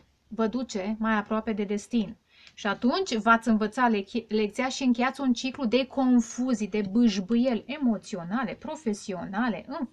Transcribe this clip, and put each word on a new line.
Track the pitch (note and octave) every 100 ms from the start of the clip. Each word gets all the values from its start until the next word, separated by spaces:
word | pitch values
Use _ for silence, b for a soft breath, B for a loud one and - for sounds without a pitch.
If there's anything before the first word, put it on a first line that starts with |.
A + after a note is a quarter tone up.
| _ _ _
vă | A3+ A3
duce | B3 B3+ G3+ G3+ A3
mai | A3
aproape | G#3+ G3+ A3 A3
de | G#3
destin. | G3+ G#3 - A#3 F#3+ - b b b
Și | b G#3
atunci | G3 A#3+ F4+ F#4+ A3
v-ați | G#3+ A3+ A#3
învățat | G#3+ G#3+ B3+ A#3+
lechi-, | G#3 G3 A#3 -
lecția | G#3+ G#3 A3+ C4
și | -
încheiați | C4 A#3+ B3+ C4
un | C4
ciclu | A#3 C4 C4 A#3+
de | B3 C4
confuzii, | C#4 B3+ B3 A3+ - B3+ A#3 G3+
de | G#3 G3
bâșbâieli | A3 A#3 G3 F#3 A#3 B3+ G#3+ -
emoționale, | D4+ B3 G3 - F#3 E3+ A#3 G#3+
profesionale, | - - D#4 A3+ G3+ - F3+ E3+ G3 B3 F#3 -
în | D#4+ B3+